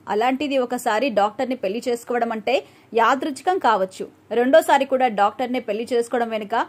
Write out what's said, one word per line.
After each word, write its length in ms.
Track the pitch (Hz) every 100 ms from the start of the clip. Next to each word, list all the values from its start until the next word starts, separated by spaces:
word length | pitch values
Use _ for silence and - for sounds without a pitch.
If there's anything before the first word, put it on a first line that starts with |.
| -
అలాంటిది 480 | 208 247 262 302 269
ఒకసారి 520 | 247 247 240 214 277
డాక్టర్ని 460 | 208 208 208 254 254
పెళ్లి 260 | 185 226 247
చేసుకోవడం 440 | 240 - 240 233
అంటే 320 | 220 220 254 - _ _
యాదృచ్ఛికం 640 | 226 226 262 311 262 370 370
కావచ్చు. 500 | 247 208 190 - - _ -
రెండోసారి 540 | 226 247 311 320 277 269
కూడా 220 | 262 254
డాక్టర్నే 520 | 202 202 220 254 254
పెళ్లి 280 | 240 208 233
చేసుకోవడం 360 | 233 233 247 226
వెనుక 360 | 220 208 226